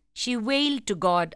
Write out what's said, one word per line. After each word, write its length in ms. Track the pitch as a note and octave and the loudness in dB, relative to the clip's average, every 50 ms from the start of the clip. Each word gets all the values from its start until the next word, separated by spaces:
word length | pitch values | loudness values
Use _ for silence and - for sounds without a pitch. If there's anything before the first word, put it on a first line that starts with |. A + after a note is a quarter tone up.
| _ _ - | _ _ -12
she 220 | - - B3 B3 | -8 -4 -2 -2
wailed 500 | A#3 G#3 C4 C#4 C#4 D4 C#4+ C#4+ A#3+ - | -2 0 0 2 2 2 2 0 -2 -2
to 80 | - G3 | -4 -2
God, 400 | D#3+ F#3+ F3+ F3 F3 E3+ E3 | 0 2 2 2 2 0 -2